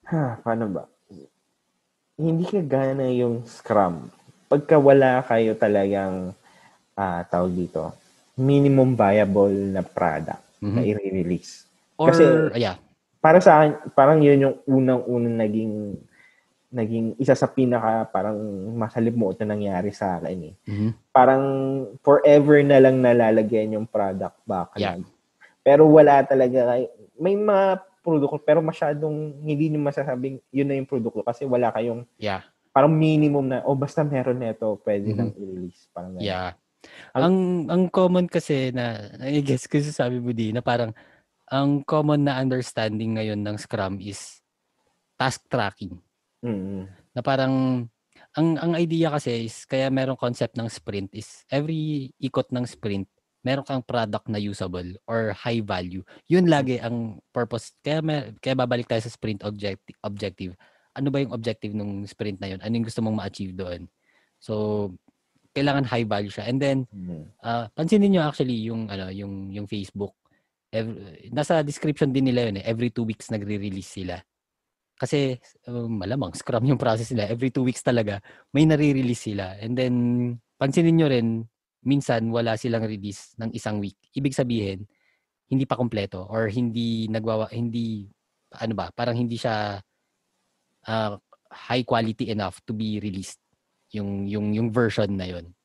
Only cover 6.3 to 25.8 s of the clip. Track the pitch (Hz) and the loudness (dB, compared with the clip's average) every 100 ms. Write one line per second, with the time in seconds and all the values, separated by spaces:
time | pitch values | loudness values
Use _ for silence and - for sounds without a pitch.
6.3 | 92 _ _ _ _ _ - 98 87 87 | -12 _ _ _ _ _ -6 -4 -4 -2
7.3 | 87 92 90 87 80 78 - _ _ _ | -2 0 -2 -4 -6 -8 -12 _ _ _
8.3 | - 131 143 143 135 131 120 101 104 101 | -2 2 4 6 6 4 6 6 6 4
9.3 | 98 101 98 98 95 90 - 90 78 78 | 4 4 2 -2 -4 -4 -2 -2 -2 -6
10.3 | - _ _ 101 107 107 107 98 95 87 | -12 _ _ -4 -2 0 -2 -2 -4 -2
11.3 | 87 - - _ _ _ _ 160 165 151 | -4 -6 -20 _ _ _ _ 4 8 8
12.3 | 160 156 120 110 87 _ _ _ _ 160 | 6 2 0 -2 -4 _ _ _ _ 6
13.3 | 175 180 151 156 - - - 135 156 147 | 8 10 8 6 2 -2 4 6 8 8
14.3 | 143 139 - - 131 131 127 123 120 120 | 6 4 0 2 2 4 2 0 0 0
15.3 | 117 107 107 110 107 104 92 - _ _ | 0 0 0 -4 -6 -8 -10 -16 _ _
16.3 | _ _ _ _ 127 110 113 113 - 139 | _ _ _ _ -6 -4 -2 -4 -2 2
17.3 | 127 131 - 127 120 110 113 107 98 98 | 4 2 2 2 2 2 0 0 -2 -2
18.3 | 107 107 98 95 117 110 - 113 117 101 | -4 -6 -8 -8 -6 -4 0 0 0 -2
19.3 | 92 107 104 101 92 101 95 101 87 80 | -2 -4 -4 -4 -4 -4 -4 -4 -4 -6
20.3 | 92 80 92 - 104 107 113 _ 131 127 | -8 -12 -16 -10 -4 -4 -4 _ 6 6
21.3 | 135 139 135 135 135 120 123 - 143 147 | 6 2 -2 -2 -4 -6 -2 6 6 10
22.3 | 147 143 147 143 139 131 131 127 120 113 | 8 8 6 8 8 8 6 4 6 6
23.3 | 110 107 113 107 107 113 110 98 95 92 | 4 4 0 0 -4 -4 -2 -2 -2 -6
24.3 | _ - 95 87 - 101 87 90 _ _ | _ -6 -6 -4 -4 -4 -4 -12 _ _
25.3 | _ - _ 131 143 | _ -20 _ 6 8